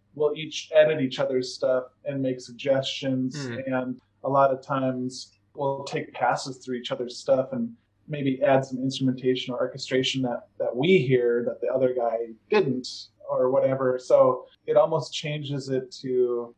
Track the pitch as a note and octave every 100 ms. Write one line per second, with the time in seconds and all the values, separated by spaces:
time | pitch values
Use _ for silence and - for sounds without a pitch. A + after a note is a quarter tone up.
0 | _ D3 D3+ D3+ D#3 - - D#3 D#3 C#3+
1 | C3 - C3+ C3 B2 - C3 B2+ B2+ _
2 | D3 C#3 C3 B2+ - A#2+ C#3 C3+ C3 -
3 | C#3 C3 B2+ C#3+ C3 A#2+ C3 B2+ B2+ B2+
4 | _ _ C3+ C#3 C3+ C3 - C3+ C3 B2
5 | B2+ - - _ _ - C#3 C#3 - D#3
6 | - C#3 B2 C3+ C#3 B2+ C3 A#2+ - B2+
7 | A#2+ - - C3+ C3 B2 A#2 - _ _
8 | - D3 C#3 C3 C#3+ C3+ C3 B2+ C3+ -
9 | C3 B2 C3 B2+ - B2 B2+ C3 - C3
10 | C3 C3+ B2+ A#2 - - - B2 D#3+ F#3
11 | C3 B2+ A#2+ A#2+ A#2+ A#2 B2 B2+ B2+ B2
12 | A#2 A2+ A#2 A2 _ G#3 D3 B2+ - -
13 | - _ - C#3 B2+ C3+ C3+ C3 B2+ B2+
14 | - C#3+ C3 C3+ - _ - D3+ D#3 D#3+
15 | - - D#3 D3+ C#3 C#3+ C3+ C3 B2+ -
16 | C3 B2+ B2 A#2+ A#2